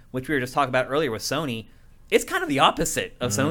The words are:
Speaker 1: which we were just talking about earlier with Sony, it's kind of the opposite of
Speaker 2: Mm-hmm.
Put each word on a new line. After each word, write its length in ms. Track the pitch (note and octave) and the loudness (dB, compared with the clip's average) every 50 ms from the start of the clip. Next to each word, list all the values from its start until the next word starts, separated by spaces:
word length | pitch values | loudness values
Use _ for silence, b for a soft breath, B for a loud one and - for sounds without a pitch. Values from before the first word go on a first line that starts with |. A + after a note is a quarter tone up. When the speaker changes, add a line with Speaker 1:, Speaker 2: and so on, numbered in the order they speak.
| b b | b b
Speaker 1:
which 180 | - C3 B2+ - | -8 -8 -4 -2
we 60 | D#3 | -2
were 60 | C3+ | -2
just 140 | B2 B2 - | -2 -2 0
talking 160 | C#3+ C#3 C3+ | 0 0 2
about 160 | C3 B2+ B2 A2+ | 2 0 0 2
earlier 220 | C3+ D3+ D#3+ B2+ A2 | 0 0 0 0 -2
with 100 | G#2 - | -4 -4
Sony, 440 | - C3+ D3 E3 C3+ A#2 A2+ G#2+ b b b b b b b - - | -4 -4 -2 -2 -4 -6 -6 -8 b b b b b b b -6 0
it's 140 | G#3+ A3+ A3+ | 2 2 2
kind 180 | - E4+ F4 F#4 | 2 -2 -4 -2
of 60 | D#4+ | 0
the 100 | C#4 C3+ | 2 4
opposite 560 | D#3 G3 - - E3 - - B2+ F#2+ F2+ - - | 4 4 4 2 -2 -2 -2 -4 -4 -6 -6 -6
of 100 | B2 B2 | -4 -2
Speaker 2:
Mm-hmm. 100 | G#2 A#2 C3+ D3+ | 0 0 0 0